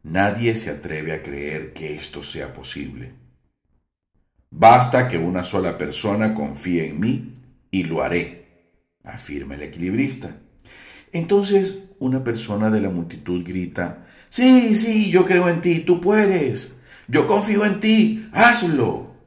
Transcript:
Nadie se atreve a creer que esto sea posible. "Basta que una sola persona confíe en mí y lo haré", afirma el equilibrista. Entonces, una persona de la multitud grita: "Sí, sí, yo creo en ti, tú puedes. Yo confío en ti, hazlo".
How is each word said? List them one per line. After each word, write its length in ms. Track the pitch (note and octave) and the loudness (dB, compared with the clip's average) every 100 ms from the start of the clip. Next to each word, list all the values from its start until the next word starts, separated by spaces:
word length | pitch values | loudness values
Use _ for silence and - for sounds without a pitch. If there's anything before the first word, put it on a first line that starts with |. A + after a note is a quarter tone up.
Nadie 500 | - F2+ G2+ A2 A#2 | -4 0 0 0 -2
se 160 | G#2+ D#2+ | -2 -6
atreve 420 | D2 - D#2 D#2 | -10 -10 -8 -8
a 100 | D#2 | -8
creer 500 | - C#2+ D2 D#2 D2+ | -10 -10 -8 -10 -12
que 200 | - D#2 | -12 -12
esto 280 | D2+ - D2 | -10 -12 -14
sea 320 | - D#2 C#2 | -12 -12 -12
posible. 600 | C2 C2 D2 C2 B1+ B1 - _ _ _ _ _ _ _ _ _ _ _ _ _ | -14 -14 -12 -12 -12 -18 -20 _ _ _ _ _ _ _ _ _ _ _ _ _
"Basta 600 | - A2+ B2+ B2 B2+ B2 | 6 8 8 6 2 0
que 100 | E2+ | -2
una 240 | E2+ F#2 | -2 -4
sola 340 | F2+ F#2+ F2+ - | -4 -2 -2 -4
persona 580 | D2+ - G#2 G#2 A2 | -8 -4 -2 0 0
confíe 540 | D2 C#2+ - F2+ E2+ D#2 | -2 -6 -8 -4 -2 -2
en 120 | D2 | -4
mí 340 | A2 C3+ - - - _ _ | -4 -4 -8 -20 -20 _ _
y 120 | F#2+ | -4
lo 200 | D#2+ D#2+ | -2 -4
haré", 680 | C2+ F2 - - _ _ _ _ _ _ | -2 -2 -4 -14 _ _ _ _ _ _
afirma 540 | - - - C#2+ C2+ C#2+ | -20 -18 -12 -12 -10 -12
el 60 | |
equilibrista. 760 | D2 E2+ F2+ A2+ C#3 - - - _ _ _ - - - _ | -14 -8 -4 -2 -4 -6 -14 -16 _ _ _ -20 -20 -20 _
Entonces, 800 | E3+ E3 G3+ G3 G3 F#3+ - - _ | -8 0 0 4 2 0 -6 -18 _
una 240 | C3 C3 | -2 -2
persona 480 | A#2+ A2 - G#2 A2 | -2 -6 -4 -2 2
de 100 | G#2+ | 0
la 80 | G2 | 0
multitud 540 | F2 E2+ - - F2+ | -4 -8 -12 -6 -6
grita: 640 | E2+ F2+ F2 - F2 - - - _ | -4 -6 -6 -6 -8 -8 -20 -20 _
"Sí, 460 | - B3+ B3+ A3+ A3 | 2 6 8 6 2
sí, 340 | A3+ G#3+ G3+ | 2 0 4
yo 160 | F3+ F3+ | 4 4
creo 220 | F3+ F3+ | 4 4
en 120 | E3+ | 2
ti, 200 | F3 D#3+ | 0 0
tú 200 | D#3+ E3+ | 2 2
puedes. 800 | F3 G#3+ G3+ F#3 C3 - - - _ - - | 4 4 4 2 -2 -4 -10 -18 _ -20 -2
Yo 180 | C3 - | 0 2
confío 400 | G#3 G#3 G3+ G#3 | 2 2 2 2
en 140 | F#3 | 2
ti, 500 | A3 A3 - - - | 4 4 4 0 -4
hazlo". 840 | - A#3+ A3+ F3 C#3+ G#2 - - - | 4 4 4 0 2 0 -2 -10 -20